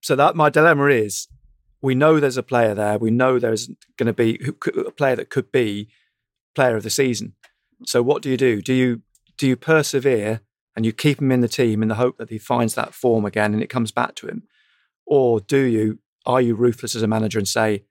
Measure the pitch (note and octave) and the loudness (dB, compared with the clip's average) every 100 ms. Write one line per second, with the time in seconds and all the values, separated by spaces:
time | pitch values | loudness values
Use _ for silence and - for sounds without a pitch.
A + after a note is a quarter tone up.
0 | - C#3 D3 E3 D3+ D3 D#3+ D3+ C#3 C3 | -2 2 2 4 2 4 4 4 4 2
1 | G#2+ - - - _ _ _ _ C3+ B2+ | 0 -6 -12 -20 _ _ _ _ -2 2
2 | D3+ D#3 C#3+ B2+ - B2 A#2 G#2 G#2 G#2 | 4 4 2 -2 -2 0 2 0 -2 0
3 | A2+ A#2 C3 B2+ A#2+ A2 - - _ - | 0 2 2 2 0 -2 -6 -16 _ -4
4 | A2+ G#2 A2+ A2+ A#2+ - - - - - | -4 0 0 0 -6 -6 -6 -4 -6 -2
5 | C#3 B2 - - B2 C3 A2+ G2+ G#2+ _ | -2 -2 -4 -6 -2 -2 -2 -4 -10 _
6 | _ _ _ _ _ - C3 A#2 G#2 - | _ _ _ _ _ 0 0 0 -4 -2
7 | C3+ A2 G#2+ - _ _ _ _ - B2+ | 0 -2 -8 -16 _ _ _ _ -2 0
8 | A#2+ C#3+ C#3 B2+ C3 G#2+ G2 C3 B2+ A#2 | 2 0 -2 0 2 0 0 0 0 -2
9 | _ _ _ _ C#3 B2 - D#3+ D3+ C#3 | _ _ _ _ -2 0 2 0 2 0
10 | C3+ B2 G#2 A2 _ _ _ - A2+ A2 | 2 0 0 -6 _ _ _ -4 -2 0
11 | D3+ C#3 C#3 B2+ A#2+ - B2 G#2+ A2 A2 | 0 0 0 2 0 0 0 0 -2 0
12 | B2 - A2+ A2 - A#2+ A#2 A2+ - - | -2 -2 -12 -14 -4 0 0 -2 -6 -2
13 | B2+ A2+ G#2 G#2 G#2 G#2+ - B2+ A2+ - | 0 2 0 -2 0 -2 -4 -4 -4 -2
14 | - - - - - _ _ _ _ _ | -4 -6 -12 -14 -14 _ _ _ _ _
15 | - D3 B2+ A#2 G2 C#3 C3 A2 G#2+ A2 | 0 2 2 0 0 0 2 0 -2 -4
16 | _ _ - B2 B2 A2 B2 A#2 A#2+ A#2 | _ _ -2 0 0 2 0 0 -8 -4
17 | G#2+ A2 A2 A2+ G2 - A2 G#2 _ | -2 0 -2 -4 -4 -2 -2 -2 _